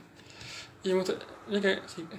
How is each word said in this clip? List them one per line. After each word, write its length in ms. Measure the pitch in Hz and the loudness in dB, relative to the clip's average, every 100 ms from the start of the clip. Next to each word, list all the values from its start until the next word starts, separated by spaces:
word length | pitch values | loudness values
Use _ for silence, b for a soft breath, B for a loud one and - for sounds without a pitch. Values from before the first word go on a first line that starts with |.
| - - B B B B B - | -20 -20 B B B B B -6
Y 120 | 190 | 2
me 60 | 185 | 4
gustaría 640 | 185 - - - - 208 | 4 -2 -4 -12 0 4
que, 200 | 196 196 - | 4 4 0
sí, 200 | - 165 | -10 -8